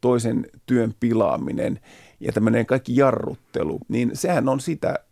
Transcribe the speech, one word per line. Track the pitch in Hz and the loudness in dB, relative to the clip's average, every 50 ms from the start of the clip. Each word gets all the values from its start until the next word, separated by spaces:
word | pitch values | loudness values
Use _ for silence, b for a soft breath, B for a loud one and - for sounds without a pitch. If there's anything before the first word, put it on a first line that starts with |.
toisen | - 123 123 120 113 113 120 123 - - - - _ | 2 2 2 2 0 0 -2 -2 -4 -6 -14 -20 _
työn | - 131 120 113 113 110 _ | 0 0 2 2 0 -2 _
pilaaminen | - 117 113 113 101 85 - - 67 65 - - - - - - B B B B B B B B | 0 0 2 2 2 2 0 -2 -4 -4 -4 -2 -2 -2 -4 -6 B B B B B B B B
ja | - - | -6 -2
tämmöinen | - 107 107 113 113 117 113 | 0 2 2 4 2 2 2
kaikki | - 127 131 - - 123 | 2 0 -2 -2 0 2
jarruttelu, | 131 139 131 120 - - - - - _ _ - - - 76 78 - - _ | 4 4 4 4 2 -2 -6 -8 -10 _ _ -4 -4 -2 -2 -4 -6 -6 _
niin | - 117 123 117 - | -2 0 0 -2 -2
sehän | - - 180 180 156 - 135 | -2 -2 0 0 0 2 0
on | 131 135 | 0 -2
sitä | 135 - 160 - - 139 135 - - _ | -2 -6 -6 -2 -2 -4 -4 -4 -8 _